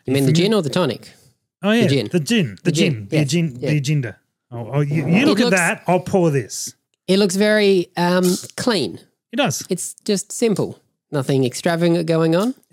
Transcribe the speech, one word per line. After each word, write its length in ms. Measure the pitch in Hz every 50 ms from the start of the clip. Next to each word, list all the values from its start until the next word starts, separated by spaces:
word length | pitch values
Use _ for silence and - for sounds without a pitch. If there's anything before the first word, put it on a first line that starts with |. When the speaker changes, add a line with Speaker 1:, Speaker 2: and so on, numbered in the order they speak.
| _
Speaker 1:
You 80 | - 131
mean 100 | 139 139
the 80 | 135
Speaker 2:
from 40 | 156
Speaker 1:
gin 180 | 170 175 208 226
or 80 | 208
the 80 | 165 139
tonic? 440 | - 180 180 135 107 - - - - _ _ _ _ _ _ _ _ _
Speaker 2:
Oh, 100 | - 196
yeah, 120 | 220 240 220
Speaker 1:
The 40 | 165
gin. 220 | 139 139 - 104
Speaker 2:
the 80 | - 180
gin, 360 | 143 - 240 226 170 113 95 -
the 40 | -
Speaker 1:
The 80 | 170 139
gin, 200 | 156 196 180 139
Speaker 2:
gin, 140 | 107 101 98
the 80 | - 151
Speaker 1:
yes, 120 | 151 131
Speaker 2:
gin-, 280 | 143 175 165 160 120 120
Speaker 1:
yeah. 80 | 143 139
Speaker 2:
the 60 | 151 151
agenda. 420 | 131 139 156 147 127 110 92 _ _ _ _ _ _ -
Oh, 180 | 120 117 117 107 127
oh, 60 | 143
you, 260 | 147 143 147 160 139 143
you 140 | 170 202
Speaker 1:
It 40 | 277 294
Speaker 2:
look 120 | - 196
at 60 | 247
Speaker 1:
looks 100 | - 190 185
Speaker 2:
that. 240 | 170 175 220 - - -
I'll 140 | 175 180
pour 280 | 185 - - 196 175 165
this. 460 | 143 139 107 - - - - - - _ _ _ _ _ _ -
Speaker 1:
It 100 | 185 196
looks 180 | 208 190 175 190
very, 500 | 208 214 214 214 208 196 196 180 175 - -
um, 300 | - 175 175 180 185 180 180 180 - - - - -
clean. 420 | - 247 233 185 131 90 - - - _ _ _ _ _
Speaker 2:
It 60 | - 240
does. 280 | 285 196 - - - -
Speaker 1:
It's 240 | 190 180 - - - _ -
just 300 | - 208 190 - - -
simple. 460 | - 247 226 202 - 123 92 107 - _ _ _ _ _ -
Nothing 340 | - 147 131 - 143 135 135
extravagant 600 | 123 127 - - 180 170 165 170 175 170 175 170
going 300 | 160 165 160 160 160 165
on. 200 | 175 208 247 262 _ _ _